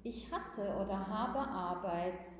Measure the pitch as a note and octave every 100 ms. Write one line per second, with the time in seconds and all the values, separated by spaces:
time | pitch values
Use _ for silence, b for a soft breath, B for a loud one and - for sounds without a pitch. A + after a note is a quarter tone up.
0 | A#3+ A#3 - E4+ - - G3+ - G3 G3
1 | F#3+ G#3+ A#3+ C4 C4+ F#3+ F3+ F3+ G3 E3+
2 | F3+ F3+ - -